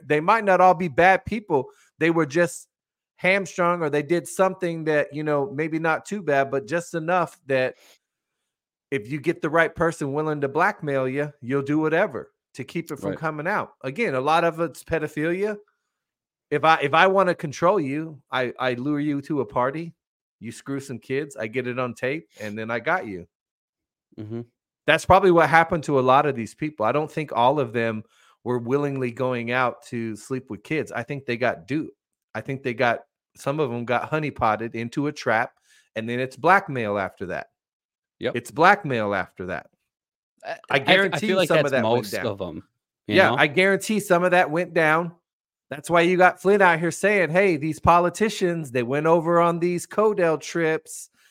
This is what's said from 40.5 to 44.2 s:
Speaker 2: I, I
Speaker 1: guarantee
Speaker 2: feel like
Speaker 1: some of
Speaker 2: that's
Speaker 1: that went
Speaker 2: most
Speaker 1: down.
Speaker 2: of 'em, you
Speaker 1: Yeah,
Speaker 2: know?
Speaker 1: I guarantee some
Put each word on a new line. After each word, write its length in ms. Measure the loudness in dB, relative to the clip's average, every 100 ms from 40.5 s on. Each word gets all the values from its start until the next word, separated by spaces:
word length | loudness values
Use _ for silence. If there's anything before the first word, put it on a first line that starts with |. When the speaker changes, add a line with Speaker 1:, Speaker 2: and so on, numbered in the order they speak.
| -14 -2
Speaker 2:
I, 40 | -2
I 40 |
Speaker 1:
guarantee 480 | 4 2 2 -2 -2
Speaker 2:
feel 100 | 0
like 100 | 2
Speaker 1:
some 120 | 4
of 40 | 4
Speaker 2:
that's 60 |
Speaker 1:
that 120 | 2
went 120 | 2 0
Speaker 2:
most 160 | 0
Speaker 1:
down. 140 | -4 -4
Speaker 2:
of 160 | -6
'em, 220 | -8 -10 -16 _ _ _ 0
you 80 | 4
Speaker 1:
Yeah, 140 | 4
Speaker 2:
know? 80 | 4
Speaker 1:
I 100 | 0
guarantee 520 | 2 2 2 0 -4
some 240 | 2 2